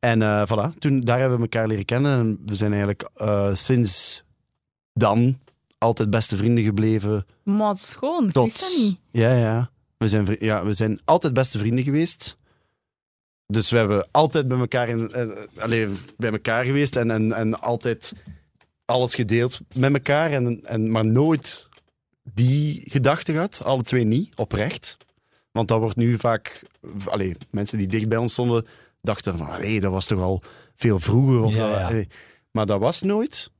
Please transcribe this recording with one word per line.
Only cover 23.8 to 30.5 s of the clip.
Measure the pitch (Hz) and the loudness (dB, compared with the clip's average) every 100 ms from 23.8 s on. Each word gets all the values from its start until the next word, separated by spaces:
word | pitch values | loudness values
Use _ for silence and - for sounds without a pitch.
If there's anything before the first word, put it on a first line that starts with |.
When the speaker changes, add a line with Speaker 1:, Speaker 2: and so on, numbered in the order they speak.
Speaker 1:
twee | 117 127 | 0 0
niet, | 110 120 202 - | 2 0 -2 -6
oprecht. | 104 - 117 - - - _ _ _ _ _ | -4 -2 -4 -6 -12 -16 _ _ _ _ _
Want | 110 110 | -4 0
dat | 110 | 0
wordt | 110 101 | 0 0
nu | 120 117 | 0 2
vaak... | 117 110 - - - _ - 101 98 | 0 -2 -4 -18 -20 _ -14 -10 -6
Allee, | 104 95 85 - | -4 -4 -6 -8
mensen | 101 101 110 | -6 -4 -2
die | 95 | -2
dicht | 110 110 | -2 0
bij | 113 | 0
ons | 120 | 0
stonden, | - 123 117 113 - _ _ | 0 0 0 -2 -16 _ _
dachten | - 104 - 85 | -6 -4 -4 -6
van, | 73 | -8
allee, | 85 101 110 | -6 -2 -2
dat | 95 | 0
was | 92 - | -2 -2
toch | 98 | -2
al | 92 92 - | 0 -2 -6